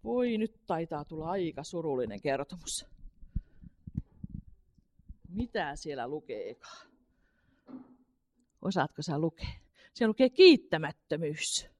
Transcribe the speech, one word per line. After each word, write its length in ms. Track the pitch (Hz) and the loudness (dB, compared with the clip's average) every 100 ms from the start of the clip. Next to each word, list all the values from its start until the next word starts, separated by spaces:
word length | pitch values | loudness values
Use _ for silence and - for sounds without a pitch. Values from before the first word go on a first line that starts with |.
Voi, 340 | 220 247 247 220 | -2 0 2 0
nyt 280 | 226 - - | -2 -4 -4
taitaa 380 | 165 165 151 | -2 -2 -6
tulla 260 | 147 160 160 | -8 -8 -4
aika 340 | 196 170 151 | -2 -2 -4
surullinen 560 | 151 175 160 131 117 101 | -8 -4 -2 0 -2 -4
kertomus. 680 | 147 135 143 175 - - - - - - - - - - - - - - - - - - - - _ _ _ _ - - - | -2 -2 -4 -10 -8 -8 -10 -20 -20 -20 -6 -6 -6 -20 -20 -18 -8 -8 -8 -16 -14 -14 -16 -20 _ _ _ _ -20 -20 -12
Mitä 480 | 185 240 226 156 147 | -6 -4 -2 -4 -6
siellä 320 | 160 139 120 | -8 -6 -4
lukeekaan? 800 | 147 135 110 95 120 - - - _ _ _ _ _ _ _ - - - - _ _ _ _ _ _ | -6 -8 -8 -8 -10 -16 -20 -20 _ _ _ _ _ _ _ -20 -20 -20 -20 _ _ _ _ _ _
Osaatko 400 | - 185 143 - | -4 0 -2 -4
sä 160 | 151 147 | -6 -2
lukea? 300 | 160 - - - - _ - | -2 -4 -12 -12 -20 _ -20
Siellä 140 | - 220 | -2 0
lukee 220 | 214 262 | 4 2
kiittämättömyys. 1400 | - 370 294 - 160 151 - _ 156 160 151 - - - | 10 10 10 6 -4 -4 -8 _ -2 -2 -4 -4 -6 -8